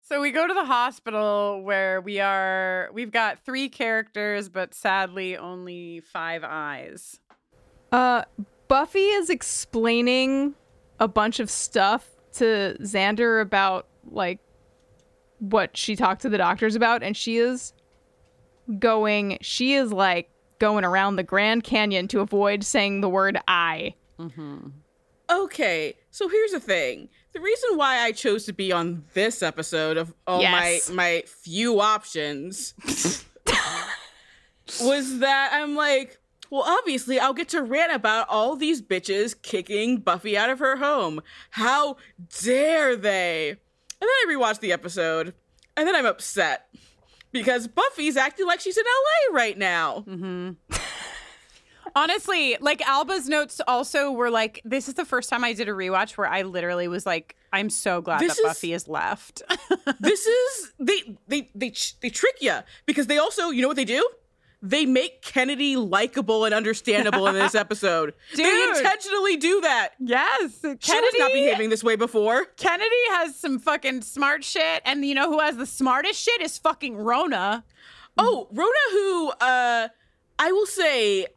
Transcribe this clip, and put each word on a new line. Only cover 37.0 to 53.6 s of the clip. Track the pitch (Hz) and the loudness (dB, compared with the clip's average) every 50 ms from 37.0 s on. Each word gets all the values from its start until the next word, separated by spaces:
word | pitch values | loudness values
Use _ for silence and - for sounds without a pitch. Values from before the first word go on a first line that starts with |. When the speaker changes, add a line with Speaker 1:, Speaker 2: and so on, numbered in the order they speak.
| - 240 262 254 | -2 0 0 2
Speaker 3:
I'll | 240 269 269 | 2 2 0
get | 269 349 - | -2 -6 -4
to | - 330 | -2 -4
rant | 269 226 262 302 339 339 | -2 0 0 0 2 2
about | 320 254 202 214 214 226 226 - | 0 0 2 2 2 2 0 0
all | - 214 220 254 311 | 2 2 2 2 0
these | 262 311 302 330 262 | 0 0 0 0 -2
bitches | 202 _ 190 180 - - 196 202 214 240 214 _ | -2 _ -4 -4 -2 -2 0 0 0 -2 -4 _
kicking | - - - 190 175 - 208 208 214 240 254 220 | -8 -4 -4 -4 -4 -4 -4 -2 0 0 0 0
Buffy | 170 - - - - 214 202 | 2 0 0 0 -2 -2 0
out | 202 214 240 | 0 0 0
of | 262 254 | 0 0
her | 294 262 262 | 0 -2 0
home. | 262 285 285 302 269 196 160 156 156 - - - - - _ | 0 0 0 0 0 0 -2 -4 -8 -12 -14 -20 -20 -20 _
How | - 226 220 240 262 294 294 294 262 - - - _ - 175 - - - | -6 -2 0 2 2 2 0 -2 -4 -10 -18 -20 _ -20 -20 -16 -12 -6
dare | 185 226 247 262 285 311 330 311 294 262 247 | 0 0 2 4 4 4 4 4 2 2 0
they?" | 220 190 214 196 190 180 175 165 160 156 147 | 0 0 0 0 2 0 0 -2 -2 -4 -4
And | 196 - _ _ _ _ _ _ - _ | -6 -8 _ _ _ _ _ _ -10 _
then | 392 453 | 0 2
I | 523 523 480 349 | 2 2 2 2
rewatched | 302 277 247 220 220 214 | 2 0 2 0 0 -2
the | 220 190 | 0 -2
episode, | 175 170 - 175 170 190 165 160 160 160 160 170 - _ _ _ _ _ _ _ _ | -2 -2 -2 -8 -4 -2 -2 0 0 -2 -4 -6 -10 _ _ _ _ _ _ _ _
and | - 311 | 0 0
then | 349 381 | 2 2
I'm | 320 262 | 2 2
upset | 226 185 - - - - 202 170 156 131 - _ _ _ - - _ _ _ _ _ _ _ - _ | 0 -2 -2 -8 -6 -2 0 0 0 0 -4 _ _ _ -20 -20 _ _ _ _ _ _ _ -20 _
because | - 254 208 247 247 247 233 233 | -6 -2 0 0 0 0 -2 -2
Buffy's | _ 349 453 539 523 - 294 302 254 | _ 0 0 0 0 -2 -2 0 2
acting | 269 262 285 - - 381 | 2 0 0 0 -2 0
like | 349 349 349 | 0 0 0
she's | - 381 359 | -2 -2 0
in | 440 440 | 0 2
L | 480 494 539 539 605 640 679 587 508 | 2 2 2 2 2 2 4 2 2
A | 339 | 2
right | 262 233 214 - 196 | 2 0 0 0 -2
now. | 196 185 175 170 160 147 117 196 208 | 0 0 2 2 0 0 -2 -6 -8
Speaker 1:
Mm-hmm. | 196 190 175 185 185 180 180 180 185 175 _ _ _ - | -10 -10 -8 -8 -6 -6 -6 -8 -8 -10 _ _ _ -8
<laughs> | - - - - - - - - - - - - - _ _ - - _ _ _ - - 370 - | -8 -8 -8 -12 -14 -14 -14 -16 -16 -18 -20 -20 -20 _ _ -20 -20 _ _ _ -18 -18 -2 0
Honestly, | 285 302 320 370 427 - - 381 339 294 262 233 - | 0 2 2 0 -2 -2 -2 0 0 2 0 0 0
like, | 262 285 294 - 302 | 0 0 0 0 0
Alba's | 240 269 277 311 269 381 370 254 | 0 0 0 0 0 -4 -4 -2
notes | 262 311 302 294 - - - | -2 0 -2 -2 -4 -6 -4